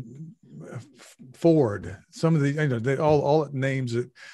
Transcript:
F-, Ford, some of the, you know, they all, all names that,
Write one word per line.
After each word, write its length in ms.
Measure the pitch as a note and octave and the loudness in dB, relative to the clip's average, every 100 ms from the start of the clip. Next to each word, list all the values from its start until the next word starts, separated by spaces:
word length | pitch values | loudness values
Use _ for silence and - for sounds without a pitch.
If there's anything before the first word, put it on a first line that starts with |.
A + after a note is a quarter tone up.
| - C#3 D#3+ - - D3 E3+ | -8 -16 -18 -20 -20 -20 -16
F-, 440 | B2+ - - - - C3 | -16 -18 -20 -20 -20 -20
Ford, 600 | - E3+ D#3+ A#2 G2+ F2+ F#2+ _ | 0 4 4 2 -2 -10 -14 _
some 240 | - E3 | -2 2
of 60 | D#3+ | 2
the, 100 | C#3 | 2
you 160 | D3+ D3+ | 0 0
know, 100 | A#2+ | 0
they 180 | A#2+ C#3 | 0 2
all, 240 | D#3 D3+ | 4 4
all 260 | C3+ D#3 C#3+ | 4 2 0
names 400 | C#3 C3+ C3+ B2 | -2 -2 -2 -2
that, 160 | A#2 B2 - - | -4 -4 -10 -20